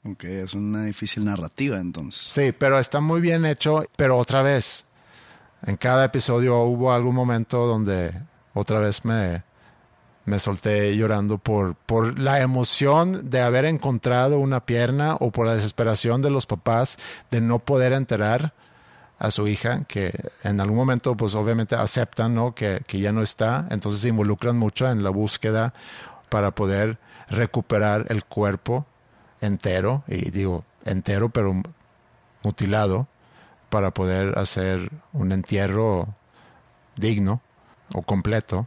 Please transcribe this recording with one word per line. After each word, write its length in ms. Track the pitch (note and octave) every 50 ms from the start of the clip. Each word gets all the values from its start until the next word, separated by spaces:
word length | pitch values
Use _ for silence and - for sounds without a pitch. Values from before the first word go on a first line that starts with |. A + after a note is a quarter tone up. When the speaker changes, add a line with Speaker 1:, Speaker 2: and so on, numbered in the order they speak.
| _
Speaker 1:
Ok, 200 | G#2+ G2 _ -
es 300 | F2 F#2+ F#2+ F#2+ F#2 -
una 300 | G2+ G#2 G#2 G#2+ G#2+ G#2+
difícil 400 | G#2+ G2+ - A2 G2+ - A2 G#2+
narrativa, 540 | G#2 G2+ F#2 D#2+ D#2+ _ - C3+ C#3+ A#2 F#2+
entonces. 420 | F2+ F2 D#2 F2 D2 - - -
Speaker 2:
Sí, 320 | - - - D3 C#3+ C3
pero 260 | - - C#3+ C3+ C3+ C3+
está 220 | B2+ - - D3
muy 200 | D3 D#3 E3 E3+
bien 260 | E3+ E3+ E3 E3 E3
hecho, 360 | D#3 D3 - - D3+ D3+ D#3 D#3 - _
pero 220 | - D3 C3 B2+ B2
otra 240 | A#2+ - - C3+
vez, 420 | C3+ C#3 C#3+ B2+ G#2+ - - - - _ _ _ _ - - - - - - - - - _ _ -
en 100 | - G2
cada 280 | - - B2 B2+ C3 C3+
episodio 540 | B2+ - C3+ - - A#2+ A#2+ A#2+ B2 A#2+ A#2+ A#2
hubo 280 | A#2+ B2 A#2+ B2 B2+
algún 220 | B2 A#2+ A#2+ B2 B2
momento 520 | B2+ B2+ B2 A#2+ A2+ A2 _ - B2 A#2+
donde 460 | A#2+ A2+ A2 A2 G2 G2 F#2 F2+ E2 F2 F#2 C#3+ - _ _ _ _
otra 260 | _ G#2 G2+ - G#2+ G#2+
vez 260 | G#2+ G#2 G2 - -
me, 380 | A#2 A2+ A2 G2+ F2+ E2+ E2+ - _ _ _ _ - _ _ _ _ _ _ _ _ _ _ _
me 120 | - G#2 G2+
solté 560 | - G#2 G2+ F#2 - G#2+ G#2 G#2 G#2 G#2 G2+
llorando 420 | G#2+ A2 G#2+ G#2+ G2+ G2+ G#2 G#2+ G2
por, 380 | _ - G#2+ G#2 G2 F#2 E2
por 420 | _ _ - A2+ A2+ A2 A2+ B2+ C3
la 220 | C3+ C3+ C#3 C#3+
emoción 920 | C3 C3 C3 B2+ B2 - - - C#3+ C#3 C#3+ D#3+ E3+ F#3 F#3+ F#3 - C#3
de 100 | B2 C3
haber 240 | B2 A#2+ A#2+ B2+ C3+
encontrado 720 | D#3 E3 C#3+ - C#3 B2+ A2 - B2 B2 B2 B2+ C3+ D3 C#3+
una 260 | C#3 C3+ C3+ B2+ -
pierna 500 | - A#2 A#2 A#2+ A#2+ C3 C#3+ D3 D#3 D#3+ -
o 120 | - A#2
por 160 | - A#2+ A#2
la 80 | A2+ A#2
desesperación 680 | A2 G#2 G#2+ - - A#2+ A2+ A2 - - A#2 A#2 C3
de 100 | C#3 D3
los 140 | C#3 C3 A#2+
papás 520 | - - F2 - A#2 A2+ A#2 C3 - - - - - - - - _
de 100 | - A#2
no 180 | A2+ A#2 A#2+ A#2
poder 340 | - - C#3+ C3 B2+ B2+ C3
enterar 580 | C3+ C3+ - A#2 G2+ G#2 G#2+ A2+ C3 D3+ D#3 _ _ - - _ - - - - - - - _ _
a 120 | - G#2
su 180 | - - G#2 G#2
hija, 360 | G#2 - - A#2 B2 C#3 C#3+ _
que 240 | - G2+ G2 F2 - - - - - - -
en 160 | G2+ G2+ G2+
algún 160 | G2 G2+ G#2+
momento, 400 | A#2 C3 C3 B2+ A#2 - B2+ B2
pues, 180 | G#2 A2+ G#2 F#2+
obviamente 400 | G#2+ G#2 A2 A#2 A2+ A2+ - -
aceptan, 600 | A#2 - - - B2+ A2+ - - - A2+ A2+ A#2+
¿no? 200 | A2+ A#2 B2 A2+
que, 280 | - A2 G#2 F#2+ - -
que 140 | - - G2
ya 120 | G2 G#2
no 100 | G#2 A2
está, 440 | A2 G2+ - - A2 A2+ A#2+ C#3+ E3 F3+
entonces 320 | - G#2 - G#2 G#2 G2+
se 60 | G#2 B2
involucran 500 | A2+ A2 G#2 G#2 G#2 - - A#2+ A#2+ A#2+
mucho 300 | A2+ G#2 - - B2+ C3
en 120 | B2 G#2+
la 60 | G2+ G2
búsqueda 600 | F#2+ G2+ G#2+ G#2 - - - A2 A2 A2 A2 A#2+ - - - - - - - - - - - _
para 220 | - G#2+ G2+ G2 -
poder 440 | - G#2 F#2+ G2 G2 G#2 A2 A2+ - _ - - - - -
recuperar 760 | - G#2+ A#2+ G#2+ - B2 - _ A#2 G#2 G#2+ G#2 G#2 G#2+ A2+ -
el 140 | A2+ G#2 -
cuerpo 600 | _ - - G#2 G2+ F#2+ F#2+ _ - A#2+ B2+ D3 _ _ _ _ _ _ _ - - _ _
entero, 640 | - G#2 G2+ - - G2+ F2+ F#2 F#2+ G#2+ B2+ C#3+ C#3
y 240 | - F#2+ F2+ F#2 F2+
digo 340 | F2+ G2 G2 F#2+ F2+ E2 - _ _ _ -
entero, 460 | - G2 F#2+ F2+ - G2+ G2+ A2+ A#2+
pero 240 | - B2 G#2 G2 F#2+ F#2+ - - - _ _ _ _ _ _ _ _ _ _ _ _ _
mutilado, 640 | - G#2 G2+ - G2 G2 G2+ G#2+ G#2+ G2+ F#2 G#2+ C3 - _ _ _ _ _ - - - - _ _ _
para 200 | - G#2+ G2 F#2+
poder 460 | - - F#2 F#2 F#2 F#2+ G2 G2 - -
hacer 520 | G2 - - F#2+ F#2 F#2+ F#2+ F2+ F2+ - D3+ D3+ _ _ -
un 180 | D3 F#2+ F#2
entierro 760 | F#2+ F#2+ F2+ - G#2+ G2 G2 F#2+ F#2+ G#2+ A2+ A2 G2+ F2+ E2+ G#2 G#2 _ _ _ _ - - - - - _ _ _ _ _ _ _
digno 440 | - G2 A2 A2+ G#2 G2+ F#2+ A2 A#2+ _ _ _ _ _ _ - _ _ _ -
o 80 | G2
completo. 640 | E2 - G#2 G2 F2 G#2 A2 A2 - - - F#2 A2+